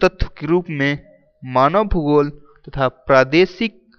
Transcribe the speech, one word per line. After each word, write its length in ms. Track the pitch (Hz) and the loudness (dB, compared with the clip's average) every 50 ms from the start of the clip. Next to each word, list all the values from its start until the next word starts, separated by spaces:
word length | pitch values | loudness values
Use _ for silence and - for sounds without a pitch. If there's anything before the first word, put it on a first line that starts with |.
तत्व 260 | - 185 185 _ - - | 0 0 0 _ -6 -6
के 180 | - - 147 | -6 -12 -6
रूप 200 | 147 170 180 180 - | -2 -2 -2 -2 -4
में 500 | 156 143 139 143 143 143 - - _ _ _ _ _ _ - | -6 -4 -4 -4 -4 -6 -10 -18 _ _ _ _ _ _ -16
मानव 380 | 127 127 127 131 143 165 202 220 | -4 0 0 2 2 2 0 -2
भूगोल 460 | 202 - 180 151 147 147 147 143 143 143 - - _ _ _ _ - | 0 -2 -2 -2 0 2 2 0 0 -6 -14 -20 _ _ _ _ -14
तथा 180 | - 143 135 127 | -6 -4 -4 -4
प्रादेशिक 1000 | - _ _ - 139 131 131 131 139 165 185 180 - - 226 214 - _ _ _ _ | -4 _ _ 2 4 4 4 4 2 2 2 2 -2 -6 -8 -8 -8 _ _ _ _